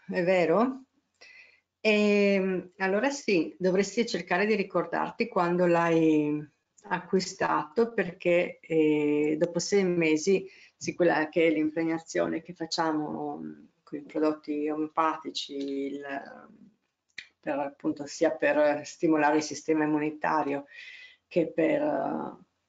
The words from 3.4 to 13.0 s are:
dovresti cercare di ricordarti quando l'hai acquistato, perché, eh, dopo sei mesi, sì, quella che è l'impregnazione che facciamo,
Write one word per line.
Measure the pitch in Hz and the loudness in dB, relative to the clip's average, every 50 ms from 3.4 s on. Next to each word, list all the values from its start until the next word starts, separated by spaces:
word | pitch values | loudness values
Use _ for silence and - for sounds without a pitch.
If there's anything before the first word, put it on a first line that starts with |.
| 156 - - - | 2 0 -4 -2
dovresti | 180 180 175 196 202 196 - 247 226 | 0 2 2 2 0 0 0 -2 -2
cercare | 226 - 175 175 - 180 180 208 | -2 -2 -6 -4 -2 -2 0 0
di | 214 214 | 0 0
ricordarti | 196 190 196 - 175 165 - - 156 156 160 - - 233 233 | 0 -2 -2 -2 -4 -2 -2 -2 -4 -4 -4 -4 -4 -6 -2
quando | - 190 175 170 175 180 180 | -2 0 0 0 2 2 2
l'hai | 175 170 170 170 170 165 165 160 160 156 151 151 147 151 151 151 - _ _ _ _ _ _ - 202 | 4 4 2 2 2 2 4 4 4 4 4 2 0 -2 -4 -6 -10 _ _ _ _ _ _ -10 -6
acquistato, | 185 180 - - - 185 180 - - - 160 165 160 156 156 - - 233 233 233 233 | -6 -6 -4 -2 -2 -2 0 -2 -4 -4 -2 0 0 -2 -2 -2 0 0 0 0 0
perché, | 208 185 175 175 - - 175 175 175 180 - - - | -2 -4 -4 -6 -4 0 2 2 2 2 0 -4 -10
eh, | - - 165 160 156 151 151 151 147 147 147 147 151 151 156 151 | -8 -2 2 4 4 4 4 2 2 2 2 2 2 0 0 0
dopo | 170 170 - 175 | 0 0 0 -2
sei | 175 - 202 202 190 | -2 0 2 2 4
mesi, | 180 175 170 165 156 156 151 - 196 196 185 - - - - - - _ | 2 2 2 2 4 2 2 2 2 2 2 0 -4 -16 -20 -20 -20 _
sì, | _ - 170 - | _ -10 -6 -2
quella | - 175 165 156 147 156 151 | 2 2 2 2 2 0 0
che | - 180 160 | 0 2 4
è | 165 | 4
l'impregnazione | 156 156 151 156 151 165 165 160 160 160 - - - 175 170 165 165 160 - | 4 2 0 -2 -2 -2 -2 -2 -2 -4 -6 -6 -4 -2 -2 -2 -2 -6 -8
che | - 175 | -10 -12
facciamo, | - 247 160 - - 165 160 156 151 | -12 -10 -6 -4 -2 -2 -2 -2 -2